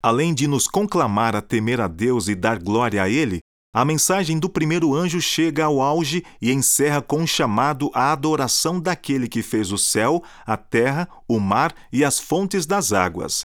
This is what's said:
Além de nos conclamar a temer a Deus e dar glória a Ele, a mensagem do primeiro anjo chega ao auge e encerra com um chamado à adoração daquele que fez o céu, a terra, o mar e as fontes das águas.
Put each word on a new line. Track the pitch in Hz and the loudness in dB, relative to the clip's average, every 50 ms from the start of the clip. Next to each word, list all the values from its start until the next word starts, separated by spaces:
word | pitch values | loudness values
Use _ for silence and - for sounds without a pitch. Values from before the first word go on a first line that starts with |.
Além | - 117 113 123 156 170 165 | 2 2 2 2 2 0 0
de | 120 143 | 0 0
nos | 147 143 127 - - | 0 0 0 0 0
conclamar | - 196 208 202 - 180 147 113 101 104 117 113 104 | 0 0 -2 0 0 0 0 2 2 2 2 2 0
a | 107 | -2
temer | - - - 113 107 113 123 117 | -4 -2 -2 0 0 0 0 0
a | 110 92 | -2 -4
Deus | 82 82 107 123 127 117 90 101 | -2 -2 0 0 2 0 0 -2
e | 104 | -2
dar | 90 90 110 113 98 | 0 0 -2 -2 -2
glória | 85 98 104 113 120 117 104 101 | -2 0 0 2 2 2 2 0
a | 95 95 | 2 2
Ele, | 113 147 160 117 92 85 - _ _ _ _ _ - | 2 0 0 -2 -4 -6 -8 _ _ _ _ _ -2
a | 117 | 0
mensagem | 127 147 160 151 - - 185 196 190 151 160 160 | 2 2 2 0 0 0 0 0 0 -2 -2 -2
do | 151 190 | -2 -2
primeiro | - 160 156 151 160 175 165 151 131 | -2 -2 0 0 0 2 2 2 2
anjo | 151 180 180 156 180 | 0 0 -2 -2 -2
chega | - - - - 160 165 147 156 156 | -2 -2 0 0 0 0 0 0 0
ao | 151 147 135 | 2 2 2
auge | 131 143 151 170 165 135 156 180 170 - - - | 2 2 2 0 0 0 -2 -4 -6 -8 -14 -4
e | - 117 | -2 0
encerra | 127 139 127 - - - 139 147 147 143 | 0 2 2 0 2 2 2 2 2 0
com | 139 - 143 156 | 0 -2 -2 -2
um | 165 | 0
chamado | 151 - - 156 120 101 110 127 143 151 131 147 139 - | -2 0 0 0 0 2 2 2 0 0 -2 -4 -2 0
à | 123 127 139 | 0 2 2
adoração | 156 147 135 156 156 143 139 120 - - - 160 175 185 | 0 0 0 0 0 0 0 0 0 -2 0 -2 -2 -2
daquele | 156 185 175 - - - 139 135 123 | -2 -2 -4 -4 -4 -2 -2 -2 -2
que | 113 - 117 | -2 -4 -4
fez | 107 - - 110 107 90 | -4 0 -2 -2 0 0
o | 101 95 | -2 -2
céu, | - - - 107 107 127 160 170 - - - - - | -2 0 0 2 2 2 0 0 -4 -8 -20 -18 -6
a | - 107 - | -6 -6 -6
terra, | - - - 117 120 131 139 156 175 - - - - | -4 -2 0 2 2 2 0 -2 -4 -6 -10 -20 -4
o | - 117 110 | -2 0 0
mar | 101 95 101 120 147 165 - - - - | 2 2 2 2 2 0 -2 -8 -16 -4
e | - 123 147 | 0 2 2
as | 143 131 - | 2 0 -2
fontes | - - - 175 196 190 - 196 156 | -4 -2 -2 -2 0 0 -2 -2 0
das | 147 196 202 165 - | 0 -2 -2 0 0
águas. | 104 98 92 90 80 - - - - - - _ | 2 2 2 0 -2 -6 -6 -6 -6 -6 -8 _